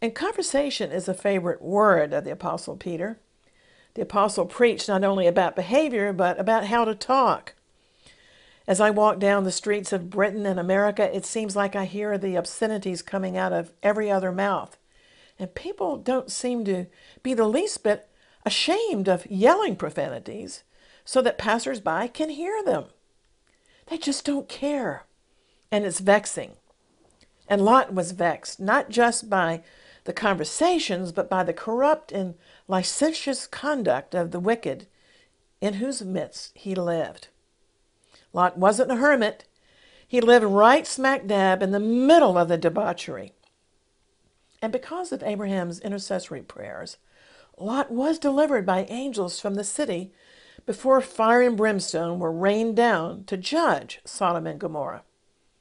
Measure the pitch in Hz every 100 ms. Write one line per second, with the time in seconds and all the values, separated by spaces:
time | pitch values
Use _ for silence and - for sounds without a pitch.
0 | 233 226 349 440 349 277 285 - 180 170
1 | 180 185 202 196 175 - - 196 214 175
2 | 151 147 139 156 175 165 - 180 180 165
3 | 190 226 _ _ _ _ _ _ _ -
4 | 208 202 202 202 180 - 240 - - 190
5 | 196 196 175 185 175 160 170 254 311 240
6 | 202 190 180 - 190 226 202 233 226 214
7 | - 262 233 143 - - _ _ _ _
8 | _ _ _ _ _ _ - 185 214 208
9 | 214 185 196 202 190 180 214 208 190 190
10 | 175 196 202 208 202 185 175 196 208 202
11 | 208 202 - 226 214 196 202 202 185 196
12 | 208 202 196 180 170 - 220 214 196 175
13 | - 196 190 185 185 175 165 _ 202 208
14 | 208 196 185 180 202 180 - - _ _
15 | _ _ _ - 185 - 349 403 370 269
16 | 247 262 262 - 247 247 202 185 180 _
17 | - - 254 240 220 254 415 - 214 214
18 | - _ _ _ - - - 381 453 226
19 | 190 180 - 190 226 370 415 190 151 -
20 | 143 117 - - - - _ _ _ _
21 | - 254 240 - 220 226 269 247 190 160
22 | 240 - 311 285 349 440 381 160 - _
23 | _ _ _ _ _ _ _ _ - 320
24 | 294 277 - 285 277 - 277 285 214 131
25 | - _ _ _ _ _ _ 214 208 170
26 | 190 208 196 - 127 - _ _ _ _
27 | _ _ _ _ - 202 202 254 - 185
28 | 170 180 170 151 - - 196 254 269 220
29 | 240 233 226 196 165 165 - _ - -
30 | - 170 214 185 156 - 330 349 - 180
31 | 185 165 - 190 180 240 - 233 202 208
32 | - 202 185 165 _ - - 185 180 -
33 | 302 320 - 254 - - 277 294 185 127
34 | - 175 170 175 185 233 165 131 - _
35 | _ _ _ _ _ _ 196 196 254 262
36 | 190 185 147 - - - 196 185 175 165
37 | 127 - - _ _ _ _ _ _ _
38 | _ _ _ 170 180 180 190 208 254 240
39 | 285 277 214 - _ _ _ _ _ _
40 | _ 247 233 240 214 196 220 285 - -
41 | 262 269 196 202 190 185 190 202 214 240
42 | 269 339 262 180 170 170 170 175 202 175
43 | - 131 98 _ _ _ _ _ _ _
44 | _ _ _ _ _ _ 220 247 - 339
45 | 359 208 - 202 202 196 175 170 208 202
46 | 196 190 - 143 - - 104 - - -
47 | _ _ _ - _ - 196 262 277 233
48 | 285 320 285 277 302 262 190 185 190 226
49 | 269 220 180 - 208 196 202 - 285 175
50 | 190 _ _ - - - - 202 262 262
51 | 262 - 220 240 247 214 220 196 175 160
52 | 170 175 165 165 190 208 226 220 233 190
53 | 165 175 190 196 180 320 320 151 117 -
54 | - - 185 170 165 156 180 156 131 -
55 | - _ _ _ _ _